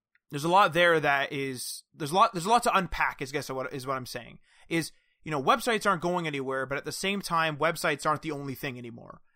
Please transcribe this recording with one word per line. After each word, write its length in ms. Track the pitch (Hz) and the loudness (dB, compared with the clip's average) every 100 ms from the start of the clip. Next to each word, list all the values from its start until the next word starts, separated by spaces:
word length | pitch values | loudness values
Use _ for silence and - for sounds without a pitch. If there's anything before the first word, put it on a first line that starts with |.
| _ _ _ | _ _ _
there's 140 | 147 | -4
a 40 | 165 | 4
lot 240 | 185 196 | 6 6
there 280 | 156 175 160 | 6 6 6
that 320 | 147 139 139 | 4 2 0
is, 500 | 143 135 127 - - - | -4 -4 -6 -8 -12 -14
there's 180 | 135 147 | -8 0
a 20 | |
lot, 180 | 185 226 | 4 4
there's 140 | 175 175 | 4 2
a 40 | |
lot 120 | 233 | 4
to 140 | 233 185 | 4 2
unpack, 440 | 175 - 143 - | 2 0 -2 -2
is 120 | 131 | -6
guess 180 | 143 131 | -6 -6
what, 220 | 131 135 | -6 -6
is 120 | 143 127 | -8 -6
what 100 | 131 | -6
I'm 100 | 123 | -6
saying. 320 | 123 117 - _ _ - | -12 -14 -20 _ _ -4
Is, 240 | 165 156 - _ _ | -4 -4 -8 _ _
you 60 | - | -6
know, 120 | 151 | -2
websites 440 | 147 254 247 214 208 | 2 2 2 0 2
aren't 160 | 180 | 0
going 240 | 175 180 160 | 0 -2 -2
anywhere, 380 | 143 131 131 | -4 -2 -2
but 140 | 131 139 | -2 -4
at 60 | |
the 80 | 147 | -6
same 280 | - 190 202 | -6 -4 -4
time, 360 | - 170 160 147 | -2 0 0 0
websites 500 | 156 170 170 143 156 | -2 0 -2 -2 0
aren't 160 | 147 | -2
the 80 | 156 | -4
only 240 | 143 139 | -6 -8
thing 240 | 127 143 123 | -8 -8 -8
anymore. 420 | 120 117 - - _ | -12 -14 -18 -20 _